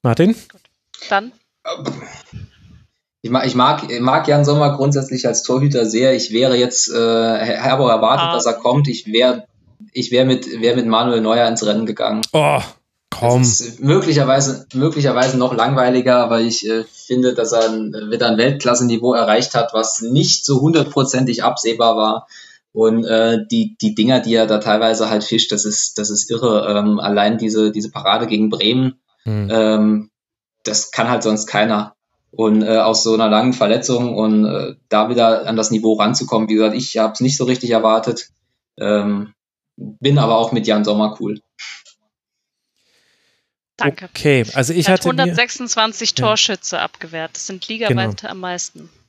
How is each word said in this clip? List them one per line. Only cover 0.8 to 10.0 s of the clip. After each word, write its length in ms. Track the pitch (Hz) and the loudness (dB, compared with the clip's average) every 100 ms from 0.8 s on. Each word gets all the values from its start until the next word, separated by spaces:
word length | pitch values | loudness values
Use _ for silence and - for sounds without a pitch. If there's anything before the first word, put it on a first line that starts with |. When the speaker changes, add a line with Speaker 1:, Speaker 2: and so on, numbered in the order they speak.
| _ - - | _ -20 -2
Speaker 2:
Dann? 220 | 196 226 _ _ _ - 170 143 135 - - - - - _ - - _ _ _ _ | -2 -2 _ _ _ -12 -8 -8 -10 -16 -20 -20 -20 -20 _ -20 -20 _ _ _ _
Speaker 3:
Ich 80 | 117 | -4
mag, 160 | 131 135 | -2 0
ich 80 | |
mag, 360 | 123 131 143 - | 2 2 2 -4
ich 100 | 120 | -4
mag 280 | 127 147 151 | 0 0 2
Jan 160 | 147 | 2
Sommer 320 | 143 147 143 139 | 4 4 2 2
grundsätzlich 500 | 139 143 - 127 123 | 0 0 -2 -4 -2
als 160 | 110 | -2
Torhüter 440 | - 127 143 139 110 | -2 0 2 2 0
sehr. 280 | 110 131 | 2 2
Ich 160 | 131 - | 2 0
wäre 240 | 110 131 120 | 0 2 2
jetzt, 340 | 123 - - | 0 0 -2
äh, 680 | 117 117 113 113 110 110 - | 0 0 0 0 -2 -2 -2
habe 260 | 127 131 | -2 0
auch 40 | 127 | 2
erwartet, 400 | 113 110 139 170 | 2 2 2 0
Speaker 2:
Ah. 40 | |
Speaker 3:
dass 120 | 170 120 | -2 -2
er 80 | |
kommt. 320 | 113 120 135 139 | -2 0 2 0
Ich 180 | 110 107 | -2 -2
wär, 400 | 110 127 120 - _ _ _ - | 2 2 0 -8 _ _ _ -16
ich 180 | - | -10